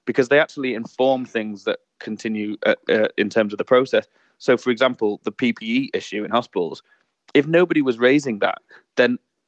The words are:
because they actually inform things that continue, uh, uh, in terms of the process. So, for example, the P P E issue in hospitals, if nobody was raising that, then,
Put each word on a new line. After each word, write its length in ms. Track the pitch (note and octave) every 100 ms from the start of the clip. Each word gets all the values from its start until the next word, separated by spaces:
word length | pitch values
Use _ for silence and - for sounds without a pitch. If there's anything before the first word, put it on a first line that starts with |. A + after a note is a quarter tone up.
because 240 | - A#2+ B2
they 100 | C#3+
actually 360 | D#3 - C3
inform 500 | A#2 A2+ - C3+ C3
things 400 | B2 A2+ G#2+ G2+
that 160 | - - _ -
continue, 580 | - G#2+ A2+ G#2+ G#2 G#2+ -
uh, 80 | - -
uh, 200 | A2 G#2+ -
in 140 | G#2
terms 220 | A2+ G#2+
of 60 | G#2
the 60 |
process. 420 | - B2+ C3 C#3 - _ _ _
So, 180 | - A#2+
for 140 | B2+
example, 500 | A#2 B2+ B2+ G#2+ G#2
the 80 | A2+
P 200 | - B2
P 260 | A2+ A2 B2
E 120 | C#3
issue 320 | F2+ - G#2+
in 60 | G#2
hospitals, 540 | A#2 B2 F#2+ E2 - _ _ _ _ _
if 140 | D3 C#3+
nobody 340 | E3 F3+ D#3
was 160 | C3+ A2+
raising 420 | B2+ D3 C#3 G#2
that, 180 | G2 - _ - _ -
then, 220 | B2 B2 _ _